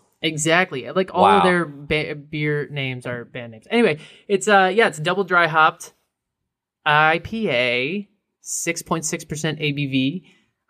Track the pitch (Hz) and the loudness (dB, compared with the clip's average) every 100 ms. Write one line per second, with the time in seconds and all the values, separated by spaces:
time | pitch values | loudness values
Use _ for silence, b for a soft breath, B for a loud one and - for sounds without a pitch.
0 | _ _ 160 156 156 170 185 139 113 175 | _ _ -6 -4 2 2 2 -4 -6 -4
1 | 185 170 196 185 180 175 151 143 147 151 | -2 4 6 6 4 2 -2 -6 -4 -2
2 | 127 147 143 151 151 147 - 143 131 127 | -2 -8 -8 -4 -2 -2 -4 -6 -6 -8
3 | 127 120 113 127 117 110 - 233 214 151 | -8 -10 -10 -14 -14 -16 -4 0 2 0
4 | B B B 196 208 196 185 202 214 156 | B B B -2 4 4 4 4 0 0
5 | 160 185 180 180 165 160 160 165 - _ | -2 -2 2 2 4 4 4 2 -12 _
6 | _ _ _ _ _ _ _ _ 156 151 | _ _ _ _ _ _ _ _ 0 4
7 | 156 165 - 226 202 123 123 120 135 202 | 4 2 -4 -6 -2 0 0 0 -2 -6
8 | 202 _ _ _ - - 170 165 - 165 | -10 _ _ _ -10 -8 -6 -6 -4 -6
9 | 151 165 - 151 160 151 151 143 139 135 | -4 -8 -10 -6 -6 -4 -4 -4 -2 0
10 | 135 180 - b b b | -2 -4 -12 b b b